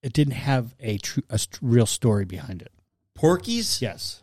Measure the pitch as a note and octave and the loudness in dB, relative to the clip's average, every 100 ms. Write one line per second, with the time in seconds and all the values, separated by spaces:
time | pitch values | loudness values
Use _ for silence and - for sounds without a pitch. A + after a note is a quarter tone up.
0 | C3 D3+ C#3+ B2 C#3 C3 A#2+ _ A2+ G2+ | -2 2 2 0 0 0 -2 _ -6 -4
1 | - - - A2 - - B2+ A#2 A2 - | -4 -6 -4 -4 -4 -6 4 4 4 2
2 | B2 G#2 F#2 F#2 - F2+ - _ _ _ | 2 2 0 -8 -10 -12 -14 _ _ _
3 | _ - D#3 F3+ G3+ A#3 A3+ - A#2 - | _ 2 2 2 0 -4 -2 -2 -4 -6
4 | - - | -12 -14